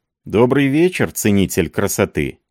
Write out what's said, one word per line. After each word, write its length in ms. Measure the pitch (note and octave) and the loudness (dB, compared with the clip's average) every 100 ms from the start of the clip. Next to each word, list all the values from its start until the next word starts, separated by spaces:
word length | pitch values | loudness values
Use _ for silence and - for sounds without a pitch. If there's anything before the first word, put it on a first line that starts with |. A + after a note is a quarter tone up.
| _ _ | _ _
"Добрый 420 | D#2 F#2 B2 C#3+ C#3 | -4 2 2 2 0
вечер, 460 | D3 F3+ - G2 | 2 0 0 -4
ценитель 580 | - A2 G2+ F#2 - E2 | -2 0 2 0 -2 -4
красоты. 720 | - G2+ - F#2+ D#2+ C2+ - _ | -2 -4 -2 -2 -2 -6 -8 _